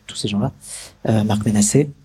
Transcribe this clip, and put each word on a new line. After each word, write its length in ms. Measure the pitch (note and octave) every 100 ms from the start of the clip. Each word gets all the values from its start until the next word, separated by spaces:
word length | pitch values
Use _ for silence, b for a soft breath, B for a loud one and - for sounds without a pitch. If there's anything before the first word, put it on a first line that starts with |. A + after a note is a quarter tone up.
| -
tous 80 | -
ces 120 | G#2
gens-là, 240 | G2+ B2+ - B B B B -
euh, 160 | A2
Marc 220 | G#2+ G#2 A2
Ménassé. 460 | G#2 G#2 C3+ D3 -